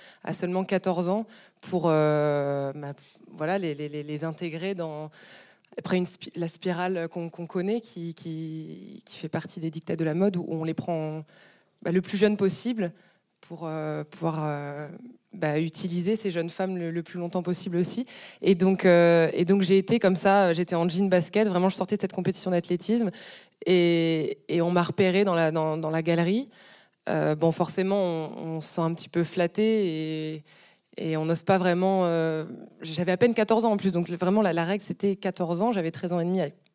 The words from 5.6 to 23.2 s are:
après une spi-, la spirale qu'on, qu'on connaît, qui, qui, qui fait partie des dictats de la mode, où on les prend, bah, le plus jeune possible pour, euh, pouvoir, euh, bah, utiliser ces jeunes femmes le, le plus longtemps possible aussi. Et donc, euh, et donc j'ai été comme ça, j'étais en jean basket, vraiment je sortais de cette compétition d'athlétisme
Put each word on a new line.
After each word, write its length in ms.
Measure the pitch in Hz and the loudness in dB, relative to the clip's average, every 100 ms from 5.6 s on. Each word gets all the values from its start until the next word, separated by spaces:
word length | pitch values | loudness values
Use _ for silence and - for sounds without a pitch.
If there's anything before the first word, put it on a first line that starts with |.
| _ - | _ -12
après 220 | - 180 | -2 0
une 80 | 180 | 0
spi-, 260 | - - - | -6 -14 -8
la 120 | 170 | -8
spirale 580 | - 185 170 180 185 165 | -6 -4 -2 -2 -2 -4
qu'on, 160 | 175 165 | -6 -10
qu'on 180 | - 170 | -10 -8
connaît, 360 | 190 185 233 | -4 -2 -2
qui, 320 | 226 - 170 | -6 -12 -10
qui, 880 | 160 170 160 160 160 156 156 - - | -10 -10 -8 -8 -10 -12 -14 -16 -20
qui 120 | - - | -18 -12
fait 120 | 156 | -8
partie 320 | 160 - - | -8 -8 -8
des 100 | 160 | -8
dictats 260 | 160 - 165 | -8 -6 -2
de 80 | |
la 100 | 160 | -2
mode, 240 | 160 196 180 | 2 0 0
où 80 | - | -4
on 160 | 160 | -6
les 80 | 160 | -4
prend, 500 | 160 - 165 156 156 156 _ - _ _ _ | -4 -4 -4 -4 -8 -12 _ -20 _ _ _
bah, 100 | - | -2
le 80 | 175 | -2
plus 160 | 185 202 | 0 2
jeune 220 | 208 208 | 2 4
possible 540 | 196 185 233 226 175 - _ _ _ _ | 0 0 -4 -2 -4 -6 _ _ _ _
pour, 200 | - 170 | -18 -12
euh, 400 | 165 156 156 151 | -8 -6 -4 -6
pouvoir, 320 | 151 - 165 156 151 | -8 -4 -2 -2 -2
euh, 420 | 147 143 143 151 - 247 - _ | -4 -6 -10 -12 -14 -18 -20 _
bah, 260 | 202 156 151 | -4 0 0
utiliser 560 | 165 - 185 175 175 | 0 -4 -4 -2 0
ces 160 | 220 202 | -2 -2
jeunes 200 | 170 170 | -2 -4
femmes 260 | - 190 185 | -4 -4 -2
le, 140 | 170 | -4
le 120 | 170 | -4
plus 160 | 165 180 | -6 -6
longtemps 240 | 175 180 | -4 -2
possible 360 | 175 175 202 175 | -2 -4 -2 -2
aussi. 260 | 170 - 254 - - - | 0 -2 -8 -10 -18 -4
Et 120 | - | 2
donc, 300 | 185 185 185 | 4 4 4
euh, 460 | 180 170 170 170 160 | 6 8 8 6 4
et 140 | - 170 | 2 2
donc 160 | 196 | 4
j'ai 160 | 185 196 | 6 4
été 200 | 190 233 | 4 2
comme 160 | 196 | 4
ça, 380 | 185 196 202 185 | 4 4 6 6
j'étais 220 | 165 175 | 2 0
en 120 | 175 175 | 0 0
jean 220 | 170 196 | 2 4
basket, 400 | 180 170 208 220 | 4 2 2 2
vraiment 220 | 180 190 | 4 2
je 40 | |
sortais 220 | - 190 208 | 0 -2 -2
de 60 | |
cette 100 | 185 | -2
compétition 380 | - 180 180 190 | -2 -2 -2 0
d'athlétisme 600 | 180 170 175 - 233 220 - | 0 0 -2 0 0 0 -4